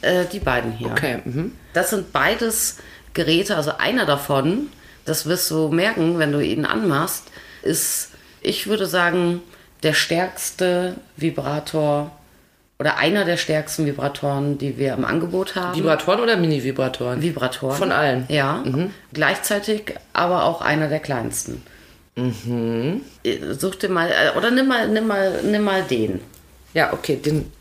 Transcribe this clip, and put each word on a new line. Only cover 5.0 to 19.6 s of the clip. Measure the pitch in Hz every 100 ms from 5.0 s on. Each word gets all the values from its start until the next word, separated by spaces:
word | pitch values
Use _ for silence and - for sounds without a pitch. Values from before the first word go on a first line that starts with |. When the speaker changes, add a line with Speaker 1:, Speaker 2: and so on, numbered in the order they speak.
| -
Speaker 1:
das | 156 147
wirst | 175 -
du | 156 156
merken, | 165 196 220 165 170
wenn | 151
du | 147
ihn | 110 117 151
anmachst, | - 208 139 170 - - - - -
ist, | - 160 - - - - - -
ich | - 208 202
würde | 214 185
sagen, | 175 175 175 175 175 - - - -
der | 156
stärkste | 147 - 165 185 - - - 185 175 180 180 - -
Vibrator | 165 147 135 147 147 160 151 147 147 - - - _ _ _ -
oder | 143 -
einer | 151 202 180
der | 165
stärksten | - 156 151 - 151
Vibratoren, | 143 139 139 143 139 143 143
die | 139 120
wir | 135
im | 123 131
Angebot | 147 170 180 196 -
haben. | 180 175
Speaker 2:
Vibratoren | 156 151 - 208
oder | 233 214
Mini-Vibratoren? | 165 147 127 135 131 - 123 127
Speaker 1:
Vibratoren. | 160 147 127 - 135 139
Speaker 2:
Von | 190
allen? | - 147 127 127
Speaker 1:
Ja. | 147 135 165 -
Speaker 2:
Mhm. | 135 180 196 -
Speaker 1:
Gleichzeitig | - 151 190 - 202